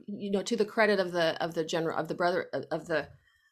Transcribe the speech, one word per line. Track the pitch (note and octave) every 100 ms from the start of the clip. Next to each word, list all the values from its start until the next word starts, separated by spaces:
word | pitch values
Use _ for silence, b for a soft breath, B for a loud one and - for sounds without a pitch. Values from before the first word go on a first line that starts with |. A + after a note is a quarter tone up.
| -
you | G3+ G3
know, | G3
to | F#3+ A3+
the | G#3
credit | - G#3+ G3
of | F3+
the, | F3 E3 -
of | E3+
the | E3+
general, | D#3+ E3+ D#3+ -
of | D#3+
the |
brother, | E3 F3 F3+ -
of, | C3+ -
of | D#3+ E3
the | D#3 - - _ _ _